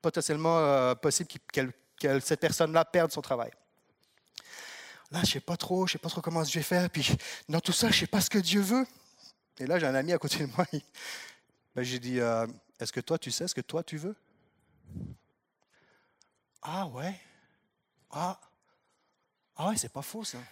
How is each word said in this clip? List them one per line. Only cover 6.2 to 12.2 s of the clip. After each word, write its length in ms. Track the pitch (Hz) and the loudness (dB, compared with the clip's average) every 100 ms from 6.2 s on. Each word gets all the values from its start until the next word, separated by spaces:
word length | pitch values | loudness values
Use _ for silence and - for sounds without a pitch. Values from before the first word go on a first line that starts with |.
comment 220 | 165 165 | -2 -2
je 100 | 156 | 0
vais 80 | 165 | -2
faire, 260 | 147 180 180 | 2 2 2
puis 260 | - 139 - - - - | 0 2 0 -2 -14 -2
dans 100 | 160 | -2
tout 120 | - | 2
ça, 180 | 170 226 | 2 4
je 120 | - | 4
sais 60 | 170 | 4
pas 140 | 208 | 2
ce 80 | 170 | 4
que 80 | 208 | 2
Dieu 240 | 170 202 | 4 2
veut. 240 | 196 247 262 - _ _ - _ _ - | 4 2 0 -6 _ _ -20 _ _ -8
Et 80 | 131 | 0
là, 140 | 175 | 2
j'ai 80 | 151 | 4
un 80 | 135 | 2
ami 180 | 151 | 2
à 60 | 175 | 0
côté 260 | 143 - 143 | 0 -2 -2
de 60 | 117 | 0
moi, 120 | 175 | 0
il, 120 | 151 - - - - - - _ _ _ - | -2 -8 -16 -12 -12 -14 -20 _ _ _ -4
ben, 60 | |
j'ai 140 | 123 127 | -4 -4
dit, 220 | 123 | -2
euh, « 260 | 127 | 0